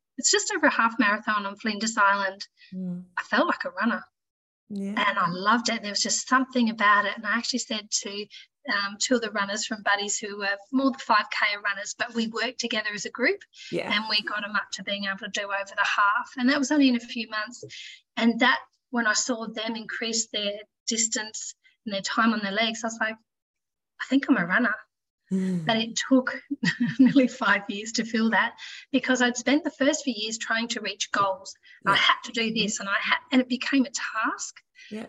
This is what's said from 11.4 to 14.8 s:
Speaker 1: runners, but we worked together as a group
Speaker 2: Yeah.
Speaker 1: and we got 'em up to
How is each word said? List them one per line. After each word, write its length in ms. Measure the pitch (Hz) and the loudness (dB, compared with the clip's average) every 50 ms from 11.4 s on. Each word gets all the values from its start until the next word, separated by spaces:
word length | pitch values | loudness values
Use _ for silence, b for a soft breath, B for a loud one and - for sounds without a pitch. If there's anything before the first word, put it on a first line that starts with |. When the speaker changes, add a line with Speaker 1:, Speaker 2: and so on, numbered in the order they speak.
| 220 208 208 208 208 | 0 0 0 -2 -4
Speaker 1:
runners, 320 | 208 196 196 202 202 - - | -4 -4 -4 -6 -10 -6 -6
but 160 | 214 240 233 | -6 -4 -2
we 140 | 233 226 220 | -2 -4 -2
worked 320 | 226 220 220 247 254 - | -2 -2 -4 -4 -4 -6
together 280 | - 233 233 220 214 214 208 | -6 -2 -2 -2 -2 -2 -6
as 100 | 202 - | -6 -8
a 60 | - | -8
group 300 | - - 226 320 403 392 - _ B B B B | -4 0 0 0 0 0 -4 _ B B B B
Speaker 2:
Yeah. 220 | 170 170 170 - 208 | -4 -4 -2 0 -2
Speaker 1:
and 120 | 208 220 220 | -2 0 0
we 140 | 214 208 208 | -2 -2 -2
got 200 | - 214 208 208 | -2 -4 -6 -6
'em 100 | 202 208 | -4 -4
up 140 | 196 - - - | -4 -4 -4 -8
to 80 | - | -10